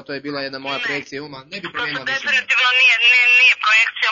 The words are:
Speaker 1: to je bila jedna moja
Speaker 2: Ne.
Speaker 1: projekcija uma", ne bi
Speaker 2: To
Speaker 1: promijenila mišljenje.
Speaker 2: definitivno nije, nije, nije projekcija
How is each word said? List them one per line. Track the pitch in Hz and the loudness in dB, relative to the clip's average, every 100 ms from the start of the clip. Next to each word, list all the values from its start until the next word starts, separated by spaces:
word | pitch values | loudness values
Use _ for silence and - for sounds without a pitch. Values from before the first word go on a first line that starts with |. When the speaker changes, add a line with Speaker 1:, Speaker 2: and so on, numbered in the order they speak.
| 135 | -8
Speaker 1:
to | |
je | 139 143 | -10 -8
bila | 143 | -8
jedna | 135 135 | -8 -10
moja | 135 139 | -8 -6
Speaker 2:
Ne. | 143 | -6
Speaker 1:
projekcija | 143 147 139 147 | -6 -8 -12 -12
uma", | 135 139 | -16 -16
ne | 196 | -14
bi | 170 | -12
Speaker 2:
To | |
Speaker 1:
promijenila | - 277 285 262 | -8 -8 -6 -6
mišljenje. | 277 | -6
Speaker 2:
definitivno | 285 262 254 247 254 254 | -2 -4 0 0 2 4
nije, | 254 226 240 | 4 4 4
nije, | 247 247 247 | 4 4 6
nije | 247 - 214 | 4 4 2
projekcija | 220 233 - 226 | 2 2 0 -2